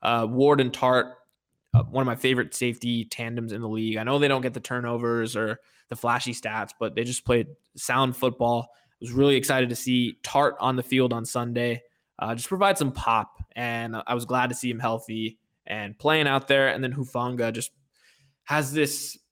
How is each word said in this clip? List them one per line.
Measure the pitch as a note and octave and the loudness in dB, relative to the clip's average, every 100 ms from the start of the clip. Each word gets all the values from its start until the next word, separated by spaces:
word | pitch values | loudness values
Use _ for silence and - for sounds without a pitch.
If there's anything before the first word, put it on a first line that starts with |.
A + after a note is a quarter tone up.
Uh, | - A#2 A2+ | 2 0 0
Ward | B2 C#3 C#3+ | 4 6 6
and | C3 | 2
Tart, | - B2+ B2+ - - _ _ _ _ _ | 2 4 4 2 -6 _ _ _ _ _
uh, | A#2+ | 2
one | - B2+ | 4 0
of | B2+ | 0
my | A#2 | 0
favorite | C3 B2+ G2 | 2 2 0
safety | - B2 A#2 A#2+ A#2 A2+ | -2 -4 -2 -2 -2 -4
tandems | - A#2 A#2+ A2+ | -8 -8 -6 -6
in | G#2+ | -6
the | A2+ | -6
league. | A2 A2 G#2+ | -4 -2 -2
I | |
know | A2+ C#3+ | 0 2
they | C#3+ | 2
don't | C3+ | 2
get | C3 | 0
the | A#2+ | -6
turnovers | - B2 A#2+ A#2+ A#2+ A#2 A2+ A#2 | -6 -6 -4 -2 -2 0 -2 -2
or | A2 A2+ _ _ _ | -4 -4 _ _ _
the | A#2 | -6
flashy | A#2 A#2+ B2+ | -2 0 -2
stats, | A#2 A2 A2 G#2 - | -6 -6 -6 -8 -6
but | A2+ - | -6 -2
they | A#2 | -4
just | B2+ | -4
played | - A#2+ A2 - _ - | 2 2 2 -8 _ -12
sound | - B2+ C3+ B2 | -2 2 2 2
football. | C3 B2 A#2+ A#2+ A#2+ | -2 0 0 0 -4
I | _ _ _ | _ _ _
was | A#2 | -6
really | A#2+ C#3 C3+ | 2 4 4
excited | C3+ C3 B2 | 4 2 2
to | A#2 | 0
see | - B2+ A#2+ - | 0 2 2 -2
Tart | - C#3+ C#3+ - | -2 2 2 2
on | B2 B2+ | 0 0
the | |
field | B2 C3 B2+ | 0 2 2
on | A#2 | 0
Sunday, | A2+ B2+ A#2+ A#2+ A#2+ A#2 _ _ _ _ | -4 -4 -2 -2 -2 -2 _ _ _ _
uh, | G#2+ A#2 | -6 -4
just | A#2 | -4
provide | F#3+ G3 F#3+ | 2 2 2
some | C#3+ | 0
pop, | B2+ - A2+ G#2 _ - - | -2 0 2 0 _ -14 -8
and | A#2+ A#2 A#2 A2+ - | -6 -4 -6 -8 -4
I | |
was | B2 A#2 | -4 -2
glad | B2+ B2+ | 0 0
to | A#2+ | -2
see | B2+ | -4
him | A#2 | -2
healthy | B2 A2+ A2+ A2 A2 A2 _ _ - | -2 -2 -4 -6 -6 -8 _ _ -10
and | G#2+ G#2 G#2+ | -8 -8 -4
playing | D3 D#3 D3 | 2 2 4
out | C3+ - | 0 2
there. | C#3 C3+ | 4 4
And | G#2 | 2
then | C3 | -4
Hufanga | C3 B2+ B2 B2 B2 A2+ | -4 -6 -4 -4 -2 -2
just | A2+ - _ _ _ _ _ _ _ | -2 -8 _ _ _ _ _ _ _
has | - D3+ C#3 | -4 -2 0
this | D3 D3 - - - _ | 0 0 0 -8 -14 _